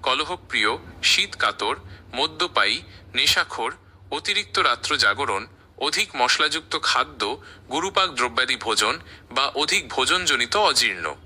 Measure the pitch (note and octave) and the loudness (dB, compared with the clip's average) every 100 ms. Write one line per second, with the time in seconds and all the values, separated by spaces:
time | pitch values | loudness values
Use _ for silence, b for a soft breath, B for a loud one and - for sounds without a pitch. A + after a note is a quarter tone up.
0 | C#3 C3+ D#3 F3 - A#2+ G#2 B2+ - - | 0 0 -2 -6 -4 0 0 0 -8 -4
1 | - - G3 - A2+ - G#2 C#3 B B | 0 2 0 0 -2 0 -2 -2 B B
2 | B B2 D#3 D#3 F3 - G2+ A#2 - B | B -4 -4 -2 -2 2 2 0 -6 B
3 | B C3 D3 F#3 E3 - A2+ - b b | B 0 2 2 0 -2 -4 -4 b b
4 | - D3+ - G3+ - - D3+ A#2+ - D3 | -10 -6 -2 -2 0 2 2 2 -2 2
5 | G#2+ G2+ C3+ G2 A2+ - b - C#3+ E3+ | 2 2 0 -2 -4 -18 b -6 -2 -2
6 | G#3 C#3+ B2 - D3+ D#3+ - D#3 - B2+ | -4 0 2 4 2 0 -4 -2 0 0
7 | - - G#2 B2+ B B - D3 F#3+ G3 | 0 -4 -4 -4 B B -6 -4 0 0
8 | F#3 B2+ B2 A#2 B2+ A#2+ A2+ G#2 G#2+ D#3 | 0 0 0 0 0 0 0 2 2 0
9 | B B B B2+ C#3 C#3 D3+ F#3 C3+ - | B B B -2 0 0 0 0 -2 0
10 | C3 F3+ F3 C3 A#2+ G#3 F#3+ B2 A#2 F#2 | 2 2 2 2 2 4 4 4 2 0
11 | D#2+ D2 | -6 -6